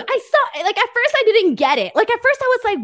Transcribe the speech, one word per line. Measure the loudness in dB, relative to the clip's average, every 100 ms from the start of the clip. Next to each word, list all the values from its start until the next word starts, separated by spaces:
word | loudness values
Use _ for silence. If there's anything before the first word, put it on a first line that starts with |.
| -2 -4 0 0 0 -2
like, | -4 -2
at | -2
first | -2 0 2
I |
didn't | 2 4 2
get | 2 0 0
it. | 0
Like, | 0 0
at | 0
first | 0 0
I | 0
was | 0
like, | -2 -4